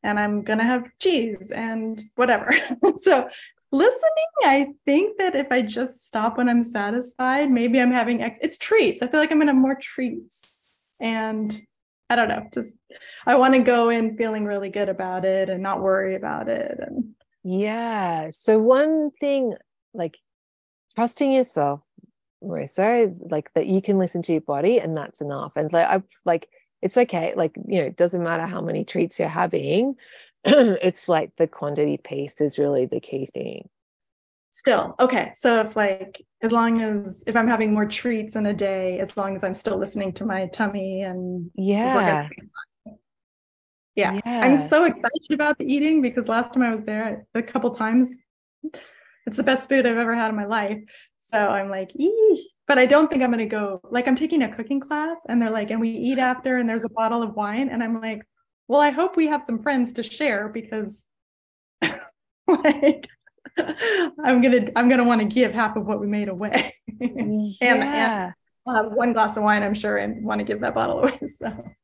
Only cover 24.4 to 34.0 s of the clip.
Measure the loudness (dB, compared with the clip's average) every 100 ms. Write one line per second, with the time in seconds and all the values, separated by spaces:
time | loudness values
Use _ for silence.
24.4 | -2 0 2 2 0 -6 -8 -10 -8 -8
25.4 | -6 -6 0 2 2 0 -2 _ -2 -2
26.4 | -2 _ _ _ -2 2 2 0 -4 -2
27.4 | -4 -4 -4 -2 -2 0 0 2 -2 -2
28.4 | -4 -6 -4 -6 -4 -2 -4 -2 -4 -2
29.4 | -2 -2 0 0 0 -4 _ -20 -20 _
30.4 | 4 6 6 4 0 -2 0 0 0 _
31.4 | -2 -2 -6 0 0 -2 -6 -8 -8 -2
32.4 | -4 0 0 0 -2 -4 -8 -10 -8 -8
33.4 | -10 -12 -18 _ _ _